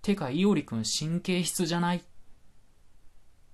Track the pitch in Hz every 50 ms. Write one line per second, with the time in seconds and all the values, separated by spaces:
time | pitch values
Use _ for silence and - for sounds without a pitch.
0 | - - 202 196 160 127 127 160 185 208 196 156 139 - 117 113 110 - - -
1 | 151 160 165 175 - - 180 180 180 - - - 180 156 170 175 175 175 175 170
2 | - - - - - - - - - - - - - - - - - - - -
3 | - - - - - - - - - -